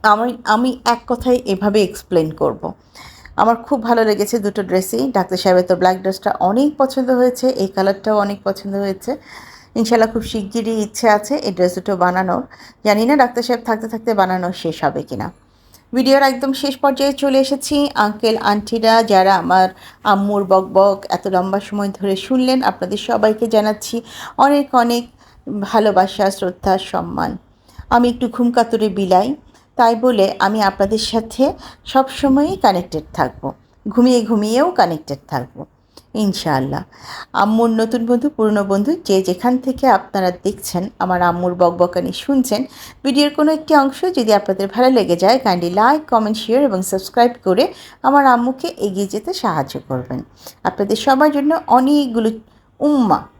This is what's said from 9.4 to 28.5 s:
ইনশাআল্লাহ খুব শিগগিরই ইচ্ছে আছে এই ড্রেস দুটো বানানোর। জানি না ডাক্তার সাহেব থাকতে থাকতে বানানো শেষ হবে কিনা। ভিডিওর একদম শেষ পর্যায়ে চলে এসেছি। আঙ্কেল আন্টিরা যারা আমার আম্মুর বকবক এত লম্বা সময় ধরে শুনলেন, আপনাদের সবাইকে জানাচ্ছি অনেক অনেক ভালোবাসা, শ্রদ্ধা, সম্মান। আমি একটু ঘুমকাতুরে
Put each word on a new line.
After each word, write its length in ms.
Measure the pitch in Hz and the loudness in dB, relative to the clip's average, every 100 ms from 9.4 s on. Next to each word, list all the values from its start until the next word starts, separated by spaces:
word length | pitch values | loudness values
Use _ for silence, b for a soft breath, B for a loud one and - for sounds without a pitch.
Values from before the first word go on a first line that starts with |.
| B B B | B B B
ইনশাআল্লাহ 360 | 226 226 240 220 | -4 0 2 2
খুব 100 | 226 | 0
শিগগিরই 600 | - 220 196 233 220 220 | -6 -8 -6 -6 -4 -4
ইচ্ছে 260 | 214 - 233 | -4 0 2
আছে 260 | 208 208 | 2 0
এই 180 | 294 - | -4 -4
ড্রেস 220 | 185 180 | 0 0
দুটো 220 | 180 185 190 | 0 -6 0
বানানোর। 460 | 180 185 185 175 - B B B | 0 0 -2 -4 -6 B B B
জানি 220 | 214 208 226 | 0 2 2
না 100 | 294 | 2
ডাক্তার 260 | 247 240 | 2 0
সাহেব 180 | 233 240 233 | -4 -4 -2
থাকতে 220 | 220 220 | -4 -4
থাকতে 260 | 220 220 | -6 -2
বানানো 380 | 214 185 185 180 | 0 0 0 -4
শেষ 320 | 180 165 160 | -4 -8 -4
হবে 180 | - 180 | -4 -4
কিনা। 280 | 147 127 107 - b b b b b | -10 -8 -10 -12 b b b b b
ভিডিওর 280 | 240 254 269 | -2 2 4
একদম 300 | 269 247 269 | 4 0 -4
শেষ 240 | 269 277 262 | -4 -6 -2
পর্যায়ে 360 | 277 269 277 | -2 0 -2
চলে 260 | 277 277 269 | 0 0 2
এসেছি। 500 | 269 269 - 294 285 | 0 -2 -2 -2 0
আঙ্কেল 420 | - 208 208 226 226 | 0 -2 0 -2 0
আন্টিরা 640 | - 208 208 233 226 226 | 0 -2 -2 0 4 4
যারা 320 | 220 196 190 | 4 4 4
আমার 340 | 190 170 185 185 B B B | 2 2 2 2 B B B
আম্মুর 400 | - 196 202 202 | 0 0 2 -2
বকবক 540 | 190 190 185 190 202 196 - | 2 2 4 2 4 2 -4
এত 160 | 175 202 | -6 -2
লম্বা 340 | 185 190 196 | -2 0 -4
সময় 280 | 202 208 202 | -4 -6 -6
ধরে 280 | 196 196 190 | -4 -4 -4
শুনলেন, 460 | - 254 254 262 | -2 0 2 2
আপনাদের 360 | 254 185 180 202 | 0 -2 -6 -6
সবাইকে 480 | - 226 220 220 233 | -2 2 2 2 0
জানাচ্ছি 560 | 214 214 214 - 233 B B B B | 2 0 -4 -6 -8 B B B B
অনেক 380 | 269 285 277 | 4 4 2
অনেক 340 | 254 233 240 240 _ b b - 208 | 2 2 0 -4 _ b b -10 -8
ভালোবাসা, 680 | 196 226 214 196 190 - 196 | -2 2 4 2 2 0 -2
শ্রদ্ধা, 480 | 196 185 180 - 190 | 0 -6 -4 -2 -2
সম্মান। 580 | - 185 170 - 165 185 _ _ b b b | -2 -6 -6 -6 -6 -6 _ _ b b b
আমি 200 | 240 240 | 2 2
একটু 200 | 240 247 | 0 -6
ঘুমকাতুরে 600 | - 240 | 0 0